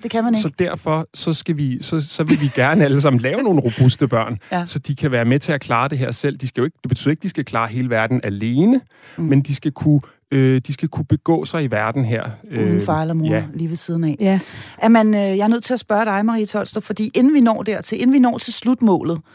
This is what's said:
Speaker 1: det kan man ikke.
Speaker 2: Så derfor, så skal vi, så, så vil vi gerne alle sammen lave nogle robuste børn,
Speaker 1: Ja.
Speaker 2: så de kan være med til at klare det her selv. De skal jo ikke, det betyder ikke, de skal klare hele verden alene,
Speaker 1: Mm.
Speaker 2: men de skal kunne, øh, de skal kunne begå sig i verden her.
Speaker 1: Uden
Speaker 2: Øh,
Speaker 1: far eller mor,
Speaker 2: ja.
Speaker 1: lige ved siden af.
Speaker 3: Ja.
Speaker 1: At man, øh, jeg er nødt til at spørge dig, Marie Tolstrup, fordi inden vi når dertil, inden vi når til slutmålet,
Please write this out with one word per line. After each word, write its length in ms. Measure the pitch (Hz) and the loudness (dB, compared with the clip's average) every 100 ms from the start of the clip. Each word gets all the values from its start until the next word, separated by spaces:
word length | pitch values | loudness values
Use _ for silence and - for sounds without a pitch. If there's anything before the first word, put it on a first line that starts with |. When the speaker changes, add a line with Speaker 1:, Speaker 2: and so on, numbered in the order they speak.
Speaker 1:
det 80 | 226 | -4
kan 120 | 226 | -2
man 100 | 233 | 0
ikke. 80 | 226 | 0
Speaker 2:
Så 80 | 185 - | 0 -2
derfor, 480 | 175 - - 156 160 | -4 -4 -2 -2 -4
så 200 | - - | -8 -4
skal 240 | 156 - 151 | -4 -2 -2
vi, 260 | 139 127 | -2 -4
så, 180 | - 160 | -4 -4
så 220 | 147 - | -4 -4
vil 180 | 156 151 | 0 2
vi 60 | 143 131 | 0 0
gerne 280 | 127 156 143 | 2 4 4
alle 160 | 139 | 4
sammen 200 | 139 123 | 4 2
lave 220 | 127 202 | 0 0
nogle 180 | 247 160 | 2 2
robuste 460 | 120 - 123 - 139 | 2 2 4 4 2
børn, 300 | 117 110 110 - | 0 -2 -6 -6
Speaker 1:
Ja. 140 | 180 175 | -6 -4
Speaker 2:
så 140 | 147 | -6
de 160 | - 139 | -6 -4
kan 160 | 147 | -2
være 140 | 123 117 | 0 2
med 140 | 139 | 0
til 120 | - | 0
at 100 | 143 | -4
klare 260 | - 117 135 | -2 -2 0
det 100 | 147 | -2
her 140 | 127 | -4
selv. 260 | 117 143 - | -4 -4 -4
De 100 | 127 | -6
skal 140 | - | -2
jo 40 | 143 | -2
ikke, 120 | - | -4
det 60 | - | -6
betyder 220 | - 139 | -4 -2
ikke, 120 | 156 | -2
de 60 | 196 | -4
skal 160 | - 143 | -6 -4
klare 220 | 117 113 | -2 -2
hele 220 | 120 127 | -2 -2
verden 320 | 113 113 123 | 0 0 -2
alene, 580 | 110 101 113 127 202 262 - _ - - | -2 -4 -2 2 4 2 0 _ -18 -6
Speaker 1:
Mm. 60 | |
Speaker 2:
men 180 | 160 139 | 0 2
de 140 | 139 135 | 2 -2
skal 160 | 156 | -6
kunne, 300 | - 156 147 - _ - | -2 2 2 0 _ -4
øh, 300 | 139 131 131 123 | 2 2 2 -2
de 60 | |
skal 160 | 143 160 | -6 -6
kunne 160 | - 151 | -4 0
begå 400 | 151 - 160 - | 0 2 -2 0
sig 180 | 165 | -4
i 40 | 139 | -2
verden 380 | 107 110 113 117 | -2 -2 -2 -2
her. 180 | 117 - - - | -2 -6 -12 -10
Speaker 1:
Uden 240 | - - 175 | -4 0 0
Speaker 2:
Øh, 60 | |
Speaker 1:
far 200 | - 156 | 0 -2
eller 120 | 160 | -2
mor, 140 | 165 156 | -2 0
Speaker 2:
ja. 100 | 160 156 | -2 -4
Speaker 1:
lige 160 | 156 165 | -6 -6
ved 60 | 170 | -6
siden 280 | - 165 | -6 -2
af. 120 | 160 143 | -2 0
Speaker 3:
Ja. 200 | 190 190 - - - - | 0 0 -2 -14 -18 -2
Speaker 1:
At 140 | 226 | 4
man, 160 | 226 214 | 4 4
øh, 60 | 208 | 2
jeg 200 | 196 190 | 0 0
er 80 | 214 | 0
nødt 160 | 233 | 0
til 100 | - | -2
at 60 | 247 | -4
spørge 260 | - 208 220 | -2 -2 0
dig, 200 | 196 220 | 0 0
Marie 200 | 226 214 | -2 -2
Tolstrup, 380 | 214 190 214 | -4 -6 -6
fordi 280 | - 208 214 | -6 -6 -2
inden 200 | - 254 | 2 4
vi 60 | 294 | 6
når 220 | 233 214 | 4 2
dertil, 380 | 190 - - 220 | -2 -6 -6 -2
inden 120 | 247 | 2
vi 60 | 277 | 6
når 180 | 247 233 | 4 2
til 160 | - | -2
slutmålet, 640 | - 233 254 226 175 156 165 - | -2 0 2 4 2 0 -6 -8